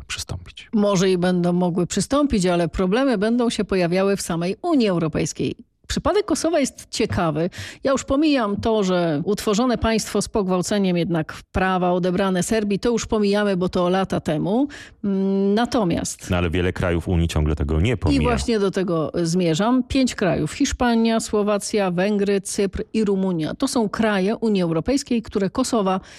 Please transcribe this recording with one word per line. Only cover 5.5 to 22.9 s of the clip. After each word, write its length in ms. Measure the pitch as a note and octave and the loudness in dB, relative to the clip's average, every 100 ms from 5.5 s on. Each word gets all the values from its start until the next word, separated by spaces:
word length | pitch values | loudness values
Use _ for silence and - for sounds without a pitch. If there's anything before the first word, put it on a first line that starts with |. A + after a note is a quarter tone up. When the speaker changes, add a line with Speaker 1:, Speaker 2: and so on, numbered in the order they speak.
| - - _ - | -6 -16 _ -8
Speaker 2:
Przypadek 380 | - C4+ G4 - | -4 0 0 0
Kosowa 340 | D#4 D#4+ E4 | 0 2 2
jest 260 | C4+ - - | 0 -4 -12
ciekawy. 600 | - G#3+ - E3 D3+ F3 - - - | -4 -2 0 0 0 -2 -4 -14 -6
Ja 80 | C4 | -2
już 120 | C4+ | 0
pomijam 520 | - C#4 D#4 C#4 G#3 G3+ | 0 2 4 2 0 0
to, 240 | A#3 A3 | 0 2
że 380 | F#3+ F3+ E3+ C#3+ | 2 2 2 0
utworzone 540 | D3 G#3 - G3+ B3+ A3 | -2 -2 0 2 2 2
państwo 440 | A3+ A3 - G#3 | 2 0 0 -2
z 60 | - | -2
pogwałceniem 680 | A#3 F#3 F#3 E3+ G#3 F#3+ F3 | -2 0 0 0 0 2 0
jednak 380 | E3+ E3+ D#3 - - | 0 -2 -4 -10 -8
prawa 400 | - F#3 F#3 F3+ | -2 0 2 2
odebrane 500 | F3+ F3+ F3+ G3 F#3 | 2 0 0 0 0
Serbii, 360 | E3+ A3 G#3 G3 | 0 -2 0 -2
to 120 | A#3+ | 0
już 160 | A3+ - | -2 -2
pomijamy, 500 | A3 G3+ G3+ G#3 G3 | 0 2 2 0 0
bo 120 | F3+ | 0
to 200 | F#3+ F3 | 0 2
lata 320 | F#3+ F#3 F#3 | 2 0 -2
temu. 480 | - D#3 D#3+ A3+ C#4+ - - - | -2 -2 0 0 -2 -4 -20 -8
Mm, 500 | G#3 F#3+ F#3+ G3 G3 | -4 0 0 2 2
natomiast 760 | G#3 A#3+ C4 F3+ - - - - | 2 2 0 0 0 -6 -10 -4
Speaker 1:
No 60 | F2 | -2
ale 140 | F2 | 0
wiele 220 | F2 F2+ | 0 -2
krajów 360 | - F#2 E2+ - | -2 -2 0 0
Unii 200 | F2 E2 | 0 0
ciągle 260 | D2+ D2+ D2+ | 0 0 0
tego 240 | C#2+ D#2 | 0 2
nie 160 | G#2 A#2+ | 2 0
pomija. 240 | - C#4 | 0 2
Speaker 2:
I 40 | |
właśnie 340 | A#3+ A#3 - A3 | 2 0 0 0
do 120 | G3 | 2
tego 420 | G3+ F#3 E3 D3 F3 | 0 0 -2 -2 -2
zmierzam. 600 | E3 F3+ F3 D#3+ G#3+ B3+ | 0 2 2 2 2 2
Pięć 320 | B3 C4+ C4 | 0 0 0
krajów. 380 | - F#3 D3+ D3+ | 0 0 0 -2
Hiszpania, 680 | - C#4 - B3 A3+ A3+ A3+ | -2 -2 0 2 2 2 0
Słowacja, 720 | - G#3 G#3 G3+ - G#3+ F#3+ | 0 0 0 0 0 0 0
Węgry, 500 | F3 G3 G#3 G3+ G3+ | 0 0 2 2 0
Cypr 420 | - - G3 - - | -2 -2 -2 -2 -4